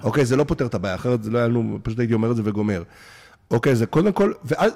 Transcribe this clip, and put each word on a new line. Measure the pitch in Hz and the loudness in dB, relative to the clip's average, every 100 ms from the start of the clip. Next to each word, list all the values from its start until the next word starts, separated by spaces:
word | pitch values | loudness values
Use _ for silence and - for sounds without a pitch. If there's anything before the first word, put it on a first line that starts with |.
אוקיי, | 110 143 123 | -2 0 2
זה | 131 | 2
לא | |
פותר | 147 156 123 | 0 0 -2
את | 98 | -2
הבעיה, | 98 90 | -4 -2
אחרת | 123 120 | 0 -2
זה | 107 | 0
לא | 120 | 0
היה | 117 | 2
לנו, | 120 110 107 | 0 -2 -4
פשוט | 113 113 | -6 -2
הייתי | 117 | 0
אומר | 113 113 | 0 0
את | 117 | 0
זה | 107 | 0
וגומר. | 104 104 92 85 - - - - _ - | 0 0 -2 -6 -18 -20 -20 -20 _ -4
אוקיי, | 117 143 117 | 0 2 2
זה | 117 | 2
קודם | 156 202 | 2 2
כל, | - 196 - | 2 0 -2
ואל, | 123 151 214 | -6 0 0